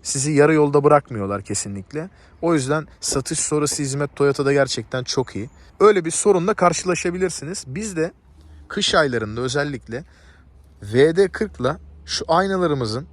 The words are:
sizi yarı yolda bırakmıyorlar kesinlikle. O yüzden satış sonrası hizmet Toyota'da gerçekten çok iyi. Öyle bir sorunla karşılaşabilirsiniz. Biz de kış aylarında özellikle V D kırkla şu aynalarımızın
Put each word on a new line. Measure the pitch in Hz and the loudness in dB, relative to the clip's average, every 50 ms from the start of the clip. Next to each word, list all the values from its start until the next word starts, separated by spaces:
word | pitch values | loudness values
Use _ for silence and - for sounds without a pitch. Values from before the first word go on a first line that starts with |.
sizi | - - - 143 131 151 | -8 -6 -6 -4 -2 0
yarı | 156 143 147 151 160 | 4 6 6 6 6
yolda | 151 151 143 143 147 139 | 4 4 4 2 4 4
bırakmıyorlar | 147 147 143 - - 123 107 98 98 101 101 | 6 4 4 2 -2 -8 -8 -6 -4 -6 -6
kesinlikle. | 95 - 104 - - 101 101 101 92 _ - 151 160 190 _ - - - - _ | -6 -8 -8 -6 -6 -8 -10 -12 -14 _ -10 -10 -10 -12 _ -20 -20 -20 -14 _
O | - 165 170 | 0 2 2
yüzden | 151 127 131 151 156 151 - - _ | 2 2 0 -2 -4 -4 -8 -16 _
satış | - - - 139 131 - 165 - | -8 -4 -4 -4 -4 -4 -4 -4
sonrası | - - 151 151 147 143 - - 147 | -4 -2 -2 -2 0 -2 -2 -4 -4
hizmet | 135 135 143 143 139 - | -6 -4 -4 -6 -6 -2
Toyota'da | - 143 143 139 - 139 135 139 | 2 2 2 2 2 0 2 4
gerçekten | 143 135 120 - 127 110 - - 127 120 | 2 2 2 0 -8 -8 -6 -8 -8 -6
çok | - - - 123 - - | -4 -4 -4 -4 -4 -6
iyi. | 98 104 143 _ - - - _ _ | -10 -10 -10 _ -20 -20 -20 _ _
Öyle | 190 214 214 190 160 | 6 6 6 4 0
bir | 165 | -2
sorunla | 160 - - 208 196 180 165 202 214 | -4 0 2 2 2 2 2 0 0
karşılaşabilirsiniz. | - 185 175 170 - - 185 175 - - 180 175 185 185 180 - - 139 123 131 - - | 2 2 2 2 0 -2 -2 -2 -2 -2 -6 -2 -2 -4 -4 -4 -8 -10 -10 -12 -12 -12
Biz | 131 127 175 220 220 190 | -10 -10 -10 -8 -6 -4
de | 156 160 180 - _ _ _ - - - - - - - | -4 -4 -4 -4 _ _ _ -20 -20 -20 -20 -20 -20 -18
kış | - - 202 - - - | -10 -6 -2 -2 2 4
aylarında | 175 156 139 120 117 110 104 110 120 | 4 2 2 0 -2 -4 -4 -6 -6
özellikle | 123 131 123 147 143 147 139 123 - 110 113 131 175 _ _ _ _ - - _ _ _ _ - - _ _ _ - | -6 -4 -2 -4 -4 -4 -6 -10 -10 -10 -12 -12 -12 _ _ _ _ -20 -20 _ _ _ _ -20 -20 _ _ _ -12
V | 101 107 123 143 160 165 | -2 4 4 4 6 6
D | 185 196 | 4 2
kırkla | 180 - - 220 202 - - 123 127 156 185 - - - - - | 2 2 -4 -4 -4 -4 -4 -4 -4 -4 -4 -12 -20 -20 -20 -12
şu | - - - - | -8 -8 -8 -2
aynalarımızın | - 160 175 196 196 190 185 180 165 147 135 123 107 107 127 160 - | 0 2 2 2 0 0 0 0 0 0 0 -2 -4 -4 -6 -8 -12